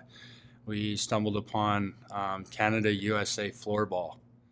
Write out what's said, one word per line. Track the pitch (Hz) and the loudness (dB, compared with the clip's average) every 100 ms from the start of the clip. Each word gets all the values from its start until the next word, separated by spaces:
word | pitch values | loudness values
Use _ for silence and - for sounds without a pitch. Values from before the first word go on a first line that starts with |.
| - - - - - - - | -8 -20 -20 -20 -20 -16 -6
we | 104 104 101 | -2 -2 -2
stumbled | - 110 107 104 | 0 0 2 0
upon, | - 110 107 101 98 - - | -2 0 2 2 0 -6 -10
um, | 101 98 95 92 | -4 -4 -4 -6
Canada | - 107 110 107 | 0 2 4 4
U | 101 104 104 | 2 2 0
S | 98 - | 0 -2
A | 101 | -4
floorball. | - 107 104 101 90 82 - - - _ | -6 -2 0 2 0 -2 -8 -20 -20 _